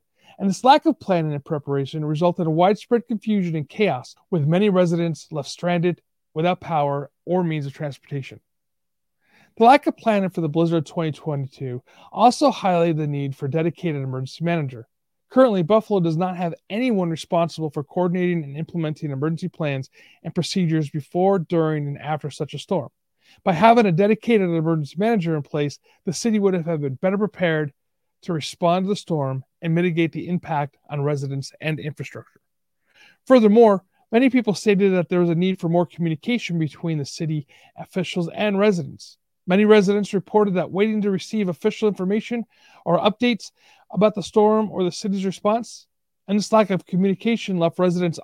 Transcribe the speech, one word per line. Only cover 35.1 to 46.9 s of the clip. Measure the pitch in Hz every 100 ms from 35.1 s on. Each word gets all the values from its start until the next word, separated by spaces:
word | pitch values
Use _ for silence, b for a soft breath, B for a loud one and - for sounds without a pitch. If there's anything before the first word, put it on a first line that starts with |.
| 180
was | 175
a | 165
need | 185 190
for | 170
more | 170 165
communication | - 170 160 - 240 - 170
between | 156 - 170 156
the | 139
city | - 160 151 - b b -
officials | - 185 170 185 165
and | - 208 196
residents. | 214 180 135 - - _ _ _ -
Many | 190 208
residents | 214 190 202 202
reported | 196 - 214 208 180
that | 151
waiting | 185 220 214
to | 202
receive | 190 - 220 185
official | 165 214 214 214
information | 196 185 214 - 240 220 b b b -
or | 170
updates | 208 196 240 233 - b b b b
about | - 208 202
the |
storm | - 220 214 214 214
or | 170
the | 180
city's | - 220 196 190
response, | - 208 226 233 - - _ _ _ -
and | 202
this | 190
lack | 220 202
of | 185
communication | -